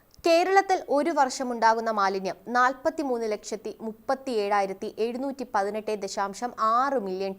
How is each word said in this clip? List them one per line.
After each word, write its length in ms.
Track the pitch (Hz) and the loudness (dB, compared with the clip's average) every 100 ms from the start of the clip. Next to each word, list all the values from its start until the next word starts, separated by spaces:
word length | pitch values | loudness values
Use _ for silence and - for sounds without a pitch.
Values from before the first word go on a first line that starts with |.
| _ - 339 | _ -2 4
കേരളത്തിൽ 560 | 330 359 392 392 359 - | 4 6 4 4 -2 2
ഒരു 220 | 285 339 294 | 0 2 2
വർഷമുണ്ടാകുന്ന 720 | 262 269 247 233 226 226 226 | 0 0 -6 2 4 4 0
മാലിന്യം 460 | 214 190 196 190 - - | 2 2 0 -4 -6 -2
നാൽപത്തിമൂന്ന് 840 | 247 254 269 320 320 277 240 226 | 4 4 2 -4 -2 -2 -2 -2
ലക്ഷത്തി 440 | 208 - 208 - - | -4 -6 -8 -8 -10
മുപ്പത്തിയേഴായിരത്തി 1120 | 220 214 - 180 269 220 202 208 196 190 220 - | -10 -10 -4 -4 -2 -2 2 2 0 -4 -8 -4
എഴുന്നൂറ്റി 480 | 226 240 277 262 247 | -4 -2 -6 -6 -4
പതിനെട്ട് 400 | 208 202 214 214 | -2 -2 -4 -4
ദശാംശം 580 | 214 196 214 196 196 240 233 | -4 -4 -4 -4 -4 -8 -2
ആറ് 380 | 220 233 277 262 196 | 0 2 2 0 -2
മില്യൺ 280 | 185 196 | -4 -6